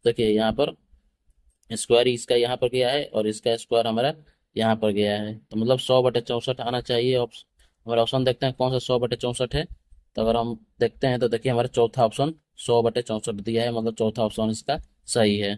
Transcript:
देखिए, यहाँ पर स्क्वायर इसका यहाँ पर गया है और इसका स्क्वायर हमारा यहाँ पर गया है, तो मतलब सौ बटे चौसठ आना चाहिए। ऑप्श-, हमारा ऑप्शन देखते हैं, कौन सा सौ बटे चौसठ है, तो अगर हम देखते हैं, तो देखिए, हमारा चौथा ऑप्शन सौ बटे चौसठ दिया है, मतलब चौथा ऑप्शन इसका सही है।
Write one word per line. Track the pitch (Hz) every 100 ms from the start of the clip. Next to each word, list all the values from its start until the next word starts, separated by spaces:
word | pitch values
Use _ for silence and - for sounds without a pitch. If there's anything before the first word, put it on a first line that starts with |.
| 120
देखिए, | 117 110
यहाँ | 107 110
पर | 110 151 - _ _ _ _ _ _ _ _ _
स्क्वायर | 110 - 117 123
इसका | 120 - 123
यहाँ | 120 123
पर | 123
गया | 123 123
है | 143 147
और | 107 107
इसका | 107 123 117
स्क्वायर | - 117 113
हमारा | 110 131 156 - _ _ -
यहाँ | 113 110
पर | 107
गया | 104 104
है, | 104 107 107
तो | _ 107
मतलब | 113 127
सौ | - 127
बटे | 123 120
चौसठ | 117 120 123 127
आना | 117 123
चाहिए। | - 120 127 127
ऑप्श-, | 117 - - _ _ _ 117
हमारा | 117
ऑप्शन | 117 131
देखते | 127 120 135
हैं, | 127
कौन | 127
सा | 127
सौ | - 127
बटे | 120 120
चौसठ | 123 120 127 143
है, | 170 - _ - _ -
तो |
अगर | 110 117
हम | 117 113 _ _
देखते | 113 - 135
हैं, | 123
तो | 120
देखिए, | 113 135
हमारा | 120 123
चौथा | - 117 127 113
ऑप्शन | - 143 160 _ _
सौ | - 120
बटे | 117 113
चौसठ | 117 110 -
दिया | 104 104 113
है, | 120
मतलब | 117 113 110
चौथा | 110 110
ऑप्शन | 107 - 110
इसका | 110 - 147 - _ -
सही | 123 107 101
है। | 101